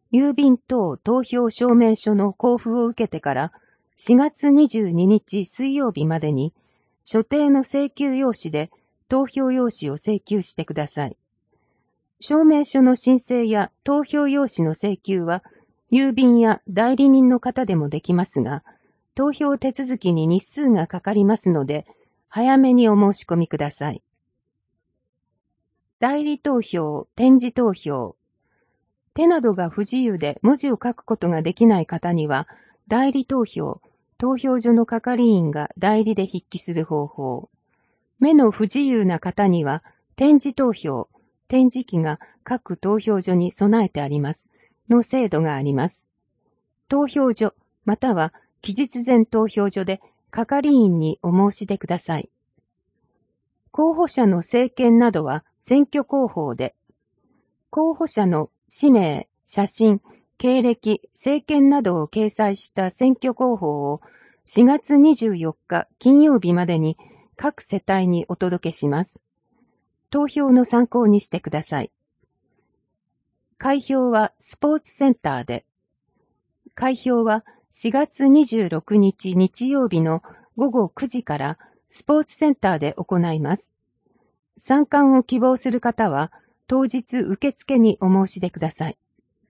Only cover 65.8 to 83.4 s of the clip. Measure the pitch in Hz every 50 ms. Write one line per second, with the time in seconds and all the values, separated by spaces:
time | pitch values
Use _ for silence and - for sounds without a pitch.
65.8 | - - _ _ - 247 277 285 302 302 277 220 180 175 175 175 180 175 170 160
66.8 | 156 156 165 - - - _ _ _ _ _ - - 294 - - - _ - 185
67.8 | - - 190 190 185 180 175 170 165 - 175 - 185 180 175 170 - 165 - -
68.8 | - 143 139 160 185 - _ _ _ _ _ _ _ _ _ _ _ _ _ _
69.8 | _ _ _ _ _ _ - 285 294 285 - 294 285 269 254 254 247 - 240 240
70.8 | 247 - - 247 233 214 208 202 - - - 180 - 156 - 151 156 - 160 151
71.8 | - - _ _ _ _ _ _ _ _ _ _ _ _ _ 762 _ 1047 988 906
72.8 | _ _ _ _ _ _ _ _ _ _ _ _ _ _ _ _ - 269 277 285
73.8 | - - 269 262 254 247 233 214 214 - - _ _ - - _ - 294 302 302
74.8 | - - - - 277 269 240 - - 151 135 123 123 - 120 - - _ _ _
75.8 | _ _ _ _ _ _ _ _ _ _ _ _ _ _ _ _ _ - _ -
76.8 | 247 262 262 - - 254 247 233 226 226 214 226 - - _ _ _ _ _ -
77.8 | - 233 214 269 302 - _ - 277 277 277 302 294 240 226 226 196 170 165 160
78.8 | - - 208 208 196 196 - - - 190 180 180 185 185 - - 240 262 285 277
79.8 | 254 208 180 165 160 160 160 165 - - - _ _ _ _ 220 262 277 226 254
80.8 | 202 170 - - 277 247 - 247 - - 147 147 135 147 165 - _ _ _ _
81.8 | _ _ _ - - - 302 302 294 - - - 320 302 262 - - 190 175 151
82.8 | 147 151 156 - 185 - 190 180 175 170 160 156